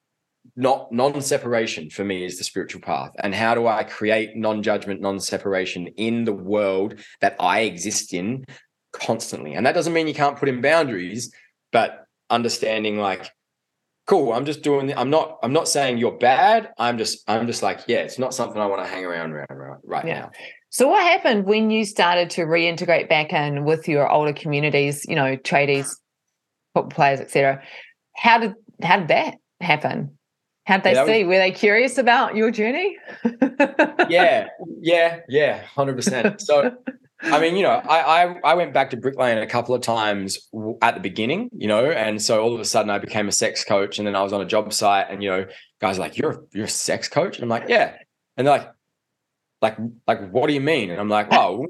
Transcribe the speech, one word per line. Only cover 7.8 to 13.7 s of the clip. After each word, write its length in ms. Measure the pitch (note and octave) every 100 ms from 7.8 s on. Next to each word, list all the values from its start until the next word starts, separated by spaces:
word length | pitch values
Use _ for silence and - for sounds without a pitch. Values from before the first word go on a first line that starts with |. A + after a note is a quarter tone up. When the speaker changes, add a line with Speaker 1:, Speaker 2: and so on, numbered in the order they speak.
| G2 G#2 -
Speaker 1:
in 320 | F2+ F#2 C3 C3+ - _ _ _
constantly? 600 | - - A2+ - G2+ D2+
And 120 | D2 B2
that 80 |
doesn't 180 | F3 D#3+
mean 140 | E3 D#3+
you 60 |
can't 240 | D3 C#3+ C#3+
put 100 | C#3
in 140 | B2+
boundaries, 720 | C3+ E3 D3 G2+ F2+ G#2+ B2 - _ _ _
but 340 | A#2 G#2 - - _ -
understanding, 680 | A#2 A#2 A2 A2 A2 G#2+ G#2
like, 320 | G2+ F#2+ - - _ _ _